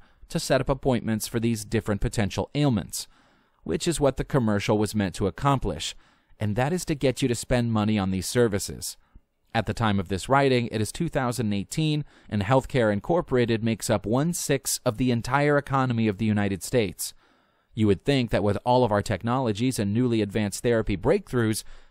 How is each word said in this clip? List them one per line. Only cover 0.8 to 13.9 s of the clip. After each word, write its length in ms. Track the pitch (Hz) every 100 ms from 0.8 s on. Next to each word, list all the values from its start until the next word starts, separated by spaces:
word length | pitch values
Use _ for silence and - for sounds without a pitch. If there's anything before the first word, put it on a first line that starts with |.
| 139 120 107 110 -
for 140 | 120
these 240 | 117 113
different 360 | 104 113 - 101
potential 480 | - - 98 - 92
ailments, 540 | 143 147 110 - - - _ _ _ _ _
which 240 | - - -
is 100 | 156
what 200 | 143 -
the 60 |
commercial 540 | 143 143 113 101 - 107
was 160 | 107
meant 220 | 107 98 -
to 100 | 98
accomplish, 680 | - 143 135 107 76 - - _ _ _ -
and 160 | 104
that 180 | 104 135
is 120 | 180
to 100 | -
get 280 | 151 139 123
you 40 | 131
to 80 |
spend 380 | 117 - 127 120
money 260 | 110 104 107
on 140 | 95
these 160 | 95 87
services. 680 | 123 117 98 - 65 - - _ - _ _ _ 113
At 100 | 110
the 60 |
time 280 | 104 113 98
of 80 | 87
this 200 | 95 -
writing, 400 | 135 139 127 117
it 80 | 110
is 100 | 107
two 180 | - 165
thousand 440 | 147 123 120 110
eighteen, 520 | 101 90 - 156 151 147 - -
and 140 | 104
healthcare 500 | 95 131 - 139 110
incorporated 680 | 101 - 170 160 127 117 113
makes 260 | 113 113
up 160 | -